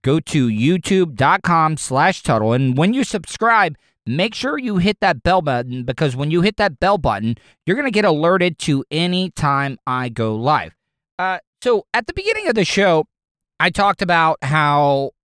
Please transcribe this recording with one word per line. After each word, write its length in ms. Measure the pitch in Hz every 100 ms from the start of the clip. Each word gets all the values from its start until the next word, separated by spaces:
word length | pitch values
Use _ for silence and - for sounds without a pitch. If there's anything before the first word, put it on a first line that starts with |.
Go 160 | 131 156
to 280 | - 156 123
youtube 680 | 107 131 185 - 190 170 110
dot 280 | 139 190
com 340 | - 165 156 156
slash 460 | - 131 175 -
Tuttle. 300 | - 113 110
And 240 | 123 135 131
when 160 | 180
you 100 | 262
subscribe, 720 | 233 208 - - 226 226 180 147 _ _ -
make 280 | 139 214
sure 240 | - 262 302
you 200 | 254 190
hit 220 | 196 208
that 220 | 190 135
bell 180 | 170 185
button, 420 | 147 123 123 127
because 320 | 123 123 151 123
when 160 | 147
you 100 | 170
hit 140 | 196 -
that 220 | 202 139
bell 180 | 185 202
button, 380 | 131 101 110 117 _ _ -
you're 100 | 233
gonna 160 | 277
get 140 | 208 208
alerted 520 | 151 160 185 180 156
to 260 | - 139 -
any 400 | 156 180 180 185
time 460 | - 147 139 139 127 -
I 220 | 127 127
go 280 | 117 110 110
live. 380 | 123 110 82 - _ _ _ -
Uh, 200 | 185 180 _ -
so 240 | 247 214 -
at 140 | 233 240
the 60 |
beginning 340 | 359 403 440 370
of 80 | 220
the 80 | 165
show, 400 | 196 196 160 - _ _ _ _ -
I 100 | 175
talked 320 | 185 202 -
about 420 | 180 170 160 151
how 680 | 135 156 147 143 143 139 139 -